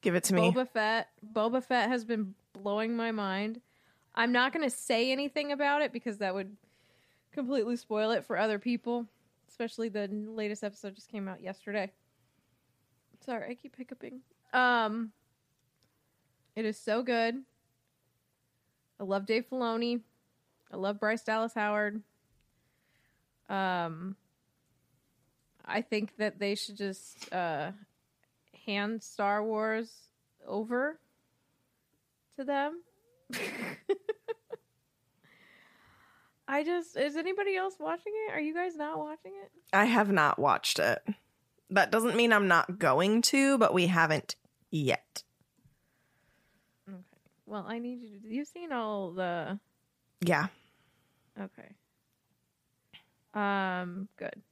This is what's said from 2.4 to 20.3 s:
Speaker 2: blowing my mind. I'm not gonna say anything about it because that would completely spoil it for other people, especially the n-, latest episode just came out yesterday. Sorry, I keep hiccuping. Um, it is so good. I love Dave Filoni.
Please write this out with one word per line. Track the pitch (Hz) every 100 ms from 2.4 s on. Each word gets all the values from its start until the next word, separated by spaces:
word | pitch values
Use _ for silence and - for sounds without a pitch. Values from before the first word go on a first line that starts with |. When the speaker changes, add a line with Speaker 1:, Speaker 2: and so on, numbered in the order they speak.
| _
Speaker 2:
blowing | - 202 208 220 233
my | 226
mind. | 220 196 190 208 226 _ _ _ _ _
I'm | - 240
not | 247 254
gonna | 330 285
say | - - 233 247
anything | 262 285 302 294
about | 285 285 294
it | 294
because | 247 240 208
that | 196
would | 190 190 208 _ _ _ _ _ _ _
completely | - 254 269 220 240
spoil | - 214 220
it | 220 -
for | 185
other | 220 208
people, | 240 240 - 240 233 _ _ _ _
especially | _ 233 - 226
the | 208
n-, | 202 208 214 220
latest | 214 208 208
episode | 202 202 196
just | -
came | 214 196
out | 185
yesterday. | 180 196 - 208 190 _ _ _ _ _ _ _ _ _ _ _ _ _ -
Sorry, | 233 -
I |
keep | 240 277 -
hiccuping. | 247 254 - 262 _ _ _
Um, | 254 247 240 220 220 220 _ _ _ _ _ _ _ _ _ _ _ _ _ _ -
it | 220
is | 214
so | - 220
good. | 247 233 226 247 262 _ _ _ _ _ _ _ _ _ _ _ _ _ _ _
I |
love | 196 196 196
Dave | 220 -
Filoni. | 254 233 226 240 240 - _ _